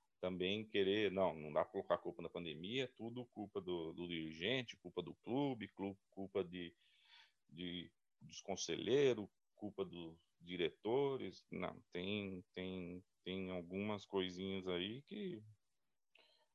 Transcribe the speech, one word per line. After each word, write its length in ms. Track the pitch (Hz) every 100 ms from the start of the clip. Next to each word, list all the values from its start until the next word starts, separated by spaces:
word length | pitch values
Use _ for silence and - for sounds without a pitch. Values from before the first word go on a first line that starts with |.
| _ _
também 420 | 92 90 90 107
querer, 480 | 110 101 95 104 101
não, 240 | 92 92 78
não 160 | 76
dá 140 | 76 87
pra 60 |
colocar 240 | 98 - 87
culpa 240 | 87 85
na 80 | 82
pandemia, 560 | 87 85 76 90 131 127
é 60 | -
tudo 300 | 113 123 123
culpa 260 | 110 101 101
do, 320 | 90 87 80
do 160 | 82 87
dirigente, 680 | 85 80 80 95 131 123 -
culpa 240 | 175 90
do 120 | 80 71
clube, 520 | - 127 143 123 101
clu-, 300 | - 98 98 _
culpa 360 | - 98 101 87
de, 280 | 90 85 - _ _ - - - _ _
de, 420 | 76 87 87 82 - _ _
dos 180 | 80 -
conselheiros, 880 | - 92 - 78 87 135 135 110 98 _ _
culpa 300 | - 104 101
dos 320 | 92 87 82 82 _ _
diretores. 1040 | 85 90 80 - 104 131 139 131 98 - -
Não, 260 | 87 87 87 -
tem, 500 | 90 95 104 98 92 - -
tem, 480 | 92 92 87 90 - _ 90
tem 260 | 95 92
algumas 540 | 90 85 95 107 104 -
coisinhas 600 | 98 92 90 95 95 92
aí 360 | 87 98 123
que 420 | - 208 196 110 107 - _ _ _ _ _ - - _ _